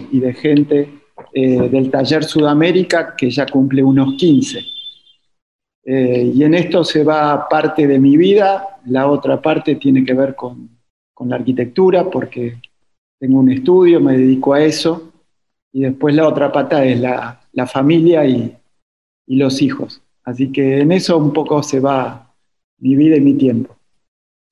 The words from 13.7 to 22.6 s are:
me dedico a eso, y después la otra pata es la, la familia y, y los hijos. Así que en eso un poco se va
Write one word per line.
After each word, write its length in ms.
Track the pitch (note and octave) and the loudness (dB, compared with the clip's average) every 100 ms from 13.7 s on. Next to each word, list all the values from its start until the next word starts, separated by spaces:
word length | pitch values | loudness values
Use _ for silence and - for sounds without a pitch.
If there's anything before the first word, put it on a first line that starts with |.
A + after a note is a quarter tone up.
| F#3 F3 E3 | 4 4 4
me 160 | C#3+ C3 | 2 2
dedico 380 | C3 C3 C#3 | 2 2 0
a 100 | C#3 | 2
eso, 480 | D#3 D3+ E3 E3 - _ _ _ _ _ _ | 0 0 -4 -4 -10 _ _ _ _ _ _
y 80 | C3 | -6
después 320 | C3+ C3+ D3+ | -4 -2 0
la 140 | D3 D#3 | 2 2
otra 240 | B2+ C#3 | 0 -2
pata 340 | C#3+ C3+ D#3 C3 | -2 -2 0 0
es 140 | A#2+ | 0
la, 420 | B2+ B2 A#2 A#2+ _ | -2 -4 -8 -16 _
la 120 | C3 B2+ | -8 -6
familia 580 | C3+ C#3 E3 E3 D#3+ C#3 | -2 2 2 4 4 2
y, 300 | B2 A2+ - _ _ _ _ _ _ - | 0 -4 -10 _ _ _ _ _ _ -4
y 40 | C3 | -2
los 260 | C3+ C3 | 0 0
hijos. 400 | C3+ C3 - - _ _ | -2 -4 -10 -14 _ _
Así 280 | - B2 C#3 | -14 -6 -4
que 280 | C3+ C3+ C3+ | -2 0 2
en 120 | D3 | 2
eso 240 | F#3 F3+ E3 | 0 0 0
un 140 | D3 | 0
poco 300 | C#3+ D3 D3 | -2 -2 -4
se 180 | C3+ C3+ | -2 -2
va 540 | C3+ C3+ A#2+ A#2+ - _ _ _ | 0 -2 -4 -10 -20 _ _ _